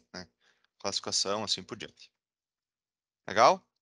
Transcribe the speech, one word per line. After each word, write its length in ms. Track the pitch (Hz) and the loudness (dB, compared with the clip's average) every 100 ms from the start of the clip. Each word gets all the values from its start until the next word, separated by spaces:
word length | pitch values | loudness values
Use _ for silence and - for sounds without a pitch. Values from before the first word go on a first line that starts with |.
| _ | _
né, 160 | 90 92 _ _ _ _ - | -18 -18 _ _ _ _ -10
classificação, 640 | 101 - - - 95 104 | -6 -6 -4 -2 -2 -2
assim 180 | 104 - | -2 -6
por 160 | 90 113 | -6 -12
diante. 340 | 76 - - _ _ _ _ _ _ _ _ _ _ _ - | -14 -16 -20 _ _ _ _ _ _ _ _ _ _ _ -2
Legal? 360 | 95 131 190 - _ | 6 6 6 -4 _